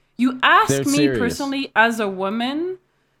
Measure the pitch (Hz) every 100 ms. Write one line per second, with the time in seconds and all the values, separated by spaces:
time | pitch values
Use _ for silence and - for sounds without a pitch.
0 | _ - 254 254 269 359 440 277 277 285
1 | 285 120 - - 277 277 269 214 233 220
2 | 202 185 196 226 247 294 359 370 _ _
3 | _ _